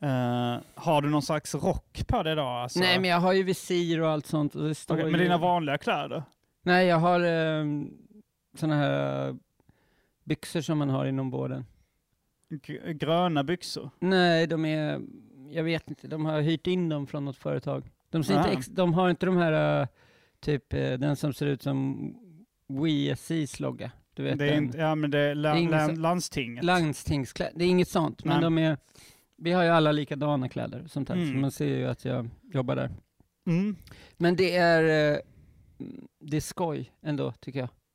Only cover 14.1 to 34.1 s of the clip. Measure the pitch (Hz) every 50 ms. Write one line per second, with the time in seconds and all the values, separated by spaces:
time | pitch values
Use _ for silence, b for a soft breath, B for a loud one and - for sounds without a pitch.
14.1 | 190 185 180 175 165 160 165 156 165 156 160 156 156 156 151 147 147 135 110 -
15.1 | - - - - - 131 131 147 151 165 160 165 165 156 - - 147 - - 131
16.1 | 156 156 156 156 156 151 147 160 160 147 - 180 185 185 175 160 156 143 143 -
17.1 | - 147 139 139 135 - - 147 143 135 - 143 135 135 131 - - _ _ _
18.1 | - 160 143 - 196 143 - - 190 160 123 - - 190 180 175 160 185 185 180
19.1 | 170 - 185 185 185 175 170 160 156 156 151 151 147 147 139 - b b b b
20.1 | b b b b b b - 147 147 131 - _ 139 139 135 135 131 123 135 147
21.1 | 143 - - 147 131 - 147 143 139 - - 139 135 135 135 135 131 - - -
22.1 | - 240 233 180 160 160 220 _ _ _ _ - 135 135 156 165 151 143 143 143
23.1 | 135 - - - 165 165 151 - - - 143 131 123 117 - 117 - - _ _
24.1 | _ - 139 139 135 143 143 147 151 151 147 123 117 160 160 156 156 156 151 143
25.1 | 143 147 147 147 143 147 147 151 151 165 170 165 156 156 151 151 160 160 160 165
26.1 | 175 180 - - - 147 127 117 120 123 170 170 180 180 165 151 131 - - -
27.1 | 151 143 127 - - - 180 - - 165 175 180 180 180 170 - - 175 156 -
28.1 | - - - 156 165 170 165 165 165 160 160 160 151 - b b b b b b
29.1 | b b b b _ - 151 170 175 180 175 170 170 160 156 151 151 147 147 -
30.1 | - 135 151 147 147 131 123 120 - - 117 110 - - - 160 - 143 131 -
31.1 | - 175 170 151 131 131 139 139 - - 151 143 139 131 127 127 127 - - 131
32.1 | 127 123 117 117 - - _ - - 135 123 123 135 131 131 123 - - - _
33.1 | _ _ _ _ _ _ _ 180 165 175 196 214 196 B B B B B B B